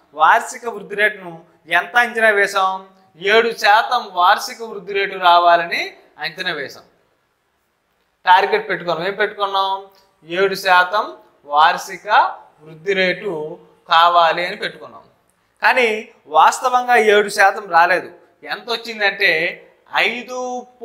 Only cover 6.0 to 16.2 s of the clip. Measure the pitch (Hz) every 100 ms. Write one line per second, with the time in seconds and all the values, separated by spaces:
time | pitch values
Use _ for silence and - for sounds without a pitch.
6 | _ - 156 160 185 156 131 113 - _
7 | _ _ _ _ _ _ _ _ _ _
8 | _ _ 190 185 202 208 - 180 170 156
9 | 180 196 202 208 196 196 196 190 - _
10 | _ _ 156 175 196 185 190 180 180 214
11 | 233 - _ _ 143 185 175 180 - 185
12 | 202 226 349 - - _ 151 160 180 190
13 | 185 175 208 160 156 170 _ _ - 165
14 | 175 175 165 165 175 214 202 - - -
15 | - _ _ _ _ _ 208 254 233 214
16 | 233 _